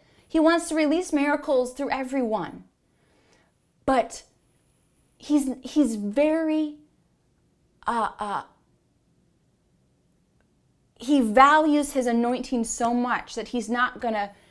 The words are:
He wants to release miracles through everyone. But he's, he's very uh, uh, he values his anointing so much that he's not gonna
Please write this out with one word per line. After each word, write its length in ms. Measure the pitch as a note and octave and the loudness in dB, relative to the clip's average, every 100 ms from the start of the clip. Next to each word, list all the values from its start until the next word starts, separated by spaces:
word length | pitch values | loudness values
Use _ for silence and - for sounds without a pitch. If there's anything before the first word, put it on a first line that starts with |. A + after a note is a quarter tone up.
| _ _ _ | _ _ _
He 120 | D#4+ | 2
wants 300 | D#4+ E4+ E4+ | 4 2 0
to 60 | D#4+ | 0
release 360 | D4+ D#4+ F4+ | 0 0 0
miracles 600 | D4 C#4+ D4 D4 C4 B3 | -2 0 -2 0 0 0
through 160 | B3+ C#4 | -4 -6
everyone. 760 | C4+ C4 C4+ A#3 G#3+ D3+ - - _ _ _ _ _ _ _ _ _ _ _ - | -6 -4 -4 -2 -4 -6 -12 -20 _ _ _ _ _ _ _ _ _ _ _ -2
But 380 | C4 - - - _ _ _ _ _ _ _ _ _ | 0 -2 -8 -20 _ _ _ _ _ _ _ _ _
he's, 320 | - D4 C4 B3 | -2 0 0 -6
he's 320 | B3+ D4+ B3+ A3 | -4 0 0 0
very 800 | G3+ G#3+ D4+ D#4+ D#4+ D#4 D4+ D4+ _ _ _ _ _ _ _ _ _ _ - | -2 2 2 2 0 0 -2 -8 _ _ _ _ _ _ _ _ _ _ -4
uh, 220 | A#3 G#3+ - | -2 -4 -6
uh, 240 | G#3 F3 - _ _ _ _ _ _ _ _ _ _ _ _ _ _ _ _ _ _ _ _ _ _ _ _ - | -6 -6 -8 _ _ _ _ _ _ _ _ _ _ _ _ _ _ _ _ _ _ _ _ _ _ _ _ -10
he 240 | A#3+ C#4+ | 0 2
values 720 | A3 G#3 C#4 D#4 D#4 D4 C#4+ | 4 6 8 6 4 2 0
his 120 | C4+ B3 | -2 0
anointing 580 | A#3 A#3+ B3 B3+ A#3+ | 0 0 -2 -4 -4
so 300 | A3+ - A#3 | -4 -4 -2
much 420 | B3 B3 A3 - - | 0 -2 -4 -6 -12
that 140 | A3 | -8
he's 200 | B3 G3+ | -6 -4
not 300 | A#3+ B3 G#3 | -2 -2 -2
gonna 320 | A#3+ G#3+ G3+ - _ | -4 -4 -6 -10 _